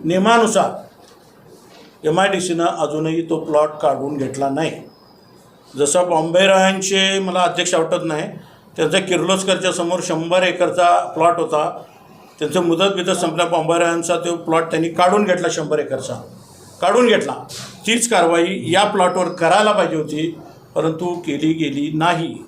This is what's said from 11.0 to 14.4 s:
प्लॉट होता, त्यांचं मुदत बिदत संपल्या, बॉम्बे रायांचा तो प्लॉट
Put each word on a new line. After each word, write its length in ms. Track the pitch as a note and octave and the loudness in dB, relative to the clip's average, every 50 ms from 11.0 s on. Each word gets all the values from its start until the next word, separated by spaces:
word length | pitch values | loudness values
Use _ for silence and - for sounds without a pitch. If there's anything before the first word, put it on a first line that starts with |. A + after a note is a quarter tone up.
| - - - | 0 -4 -2
प्लॉट 240 | D#3+ D#3+ F3 E3+ E3+ | 2 2 2 2 2
होता, 300 | D#3+ D#3 D#3 D3+ D#3 E3+ A#3 - - - - - - - - - - - - - | -2 -2 -2 -2 -2 -2 -6 -10 -18 -20 -20 -20 -20 -20 -20 -20 -20 -20 -10 -8
त्यांचं 240 | D3+ D3 D3 F#3 | -6 -2 0 0
मुदत 320 | F3 E3+ E3 D#3+ F#3+ G3 G3 | 0 2 2 2 2 0 0
बिदत 220 | F3+ F3 F#3 F#3 | -2 -2 -2 -2
संपल्या, 300 | - F3+ E3 D#3+ E3+ F3 | -2 -2 -2 0 0 0
बॉम्बे 320 | E3 F3 E3 D3+ D#3+ E3+ E3+ | 0 0 0 0 0 2 2
रायांचा 380 | F3 E3+ E3+ E3+ E3 F3 F3 | 2 2 0 -2 -2 -2 -2
तो 180 | E3 D#3+ E3+ E3+ | -2 -2 -4 -6
प्लॉट 260 | E3 | -4